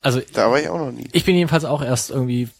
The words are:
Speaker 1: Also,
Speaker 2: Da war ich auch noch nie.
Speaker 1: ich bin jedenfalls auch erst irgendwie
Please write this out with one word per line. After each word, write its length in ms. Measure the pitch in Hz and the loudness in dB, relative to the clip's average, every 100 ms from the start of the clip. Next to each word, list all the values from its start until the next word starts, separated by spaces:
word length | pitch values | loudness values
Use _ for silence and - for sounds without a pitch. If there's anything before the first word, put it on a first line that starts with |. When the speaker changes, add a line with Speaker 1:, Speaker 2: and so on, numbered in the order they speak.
Speaker 1:
Also, 200 | 143 127 - | 0 -2 -2
Speaker 2:
Da 180 | - 110 | 0 2
war 80 | 131 | 2
ich 80 | - | 0
auch 80 | 175 | -4
noch 140 | 147 | -6
nie. 160 | 120 - | -8 -2
Speaker 1:
ich 120 | 175 175 | -2 2
bin 80 | 180 | 2
jedenfalls 300 | 170 165 147 | 2 0 0
auch 160 | 143 | -4
erst 260 | 147 123 - | 0 -2 -2
irgendwie 400 | 135 127 123 120 _ | -4 -2 -2 -4 _